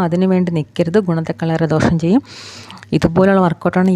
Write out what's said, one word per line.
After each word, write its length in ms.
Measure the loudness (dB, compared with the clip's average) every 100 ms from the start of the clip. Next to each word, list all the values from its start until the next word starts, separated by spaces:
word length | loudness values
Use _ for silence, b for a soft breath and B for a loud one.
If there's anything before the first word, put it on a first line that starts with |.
| 0
അതിന് 200 | 0 0
വേണ്ടി 180 | 0 0 -2
നിൽക്കരുത്, 400 | -4 -4 0 0 0
ഗുണത്തെക്കാളേറെ 600 | -2 -4 -6 -4 -2 0
ദോഷം 240 | 0 2 0
ചെയ്യും. 200 | 2 0 B B B B B B -6 -2
ഇതുപോലുള്ള 440 | 0 2 4 4 2
വർക്കൗട്ടാണ് 480 | 0 -2 0 2